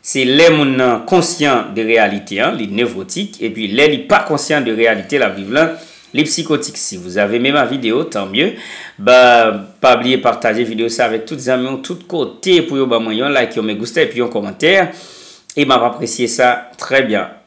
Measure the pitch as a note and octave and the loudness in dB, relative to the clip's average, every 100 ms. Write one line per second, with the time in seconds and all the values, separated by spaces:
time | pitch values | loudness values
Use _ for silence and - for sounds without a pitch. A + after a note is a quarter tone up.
0 | - C#3 B2+ C#3+ E3+ D3+ C#3 C3 B2+ A2+ | -4 -2 2 6 6 6 2 2 2 0
1 | - F#3 - - D3 B2 G#2 G2+ A2 A2+ | 2 2 2 0 0 0 -2 -4 2 2
2 | G2+ G2+ - G2+ C#3 C3 G#2 G2+ D#3+ F#3+ | 2 -2 -6 -2 -2 -2 -6 -2 -2 -4
3 | F#3 F3 G3+ - A2+ A2 G#2 A2 D3+ C#3+ | -10 -8 -8 -6 -8 -6 -4 2 2 2
4 | - G3+ - D3 - D3+ A#2 A2 A2+ G#2+ | 0 0 0 -4 0 -2 0 2 2 0
5 | F#2 D3 A2 G2 G2 C3+ E3 - - - | -2 0 0 -2 -2 0 0 -2 -16 -20
6 | - - D#3 - D#3 D3 D3+ - - F#2 | -6 -2 -2 -2 -2 -2 -2 -8 -8 -10
7 | F2+ F#2 G#2 A#2 C3 C#3+ A#2+ C3+ A2 A#2+ | -6 -2 0 0 0 0 0 -2 -2 -2
8 | - - F#2+ G#2 F#3 A3+ - - - - | -2 -6 -4 -2 -2 -4 -16 -16 -18 -2
9 | G#2 B2+ B2 A#2+ A2 G2+ G2 - C3+ A#2+ | 6 8 8 6 4 0 -10 0 2 2
10 | B2 B2+ B2 A2+ A#2 A2 A#2 A2 A#2 A#2 | 2 0 0 0 -2 -2 -4 -2 -4 -2
11 | A#2+ A2 - D3 B2+ B2+ C3 C3+ - F3 | -2 -2 -6 -8 -2 -2 -2 -8 -10 -12
12 | - E3+ B2+ - F#3 F3 - C#3 C3 A#2 | -8 -6 -6 -6 2 2 2 -2 0 0
13 | A2 A2 C3+ C#3 A#2 A#2 G#2+ G2+ - E3 | -2 -2 0 0 0 -4 -4 -6 -4 0
14 | D3 A#2+ A#2+ A2+ G2+ - D#3+ F#3+ F3 - | 0 0 -4 -4 -6 -2 2 2 0 -6
15 | - - - - - - C3+ B2 A#2+ A#2 | -20 -20 -20 -20 -10 -4 2 2 2 -2
16 | B2 - A#2 - B2 A#2+ - - - C3+ | -6 -4 -4 2 2 0 -6 -16 -2 0
17 | B2+ G#2 F2+ - | 0 -2 -4 -14